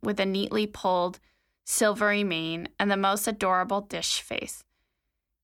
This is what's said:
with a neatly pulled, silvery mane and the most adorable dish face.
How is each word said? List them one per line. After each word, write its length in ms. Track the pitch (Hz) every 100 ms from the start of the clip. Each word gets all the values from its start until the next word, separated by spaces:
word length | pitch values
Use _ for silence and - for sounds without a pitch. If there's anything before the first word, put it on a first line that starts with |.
with 180 | 208 196
a 60 | 190
neatly 400 | 196 202 214 208
pulled, 540 | - 196 180 180 185 _ _ _ _ -
silvery 580 | - 214 208 208 208
mane 460 | 202 165 160 165 - -
and 100 | 202
the 80 | 196
most 300 | 196 196 -
adorable 540 | 208 190 185 185 196
dish 400 | 208 170 160 -
face. 420 | - - - - - _ _ _ _ _ _ _